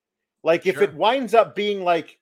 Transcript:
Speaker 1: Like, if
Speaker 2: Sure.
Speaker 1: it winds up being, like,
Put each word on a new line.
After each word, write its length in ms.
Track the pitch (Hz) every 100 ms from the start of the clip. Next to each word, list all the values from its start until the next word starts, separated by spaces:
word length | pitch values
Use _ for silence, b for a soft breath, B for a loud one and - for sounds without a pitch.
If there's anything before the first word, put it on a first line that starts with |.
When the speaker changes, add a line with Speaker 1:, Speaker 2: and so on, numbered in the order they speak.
| _ _ _ _
Speaker 1:
Like, 220 | 151 170 190
if 80 |
Speaker 2:
Sure. 100 | -
Speaker 1:
it 100 | 202
winds 380 | 151 202 269 226
up 220 | 226 175
being, 280 | 190 208 196
like, 360 | 175 170 - _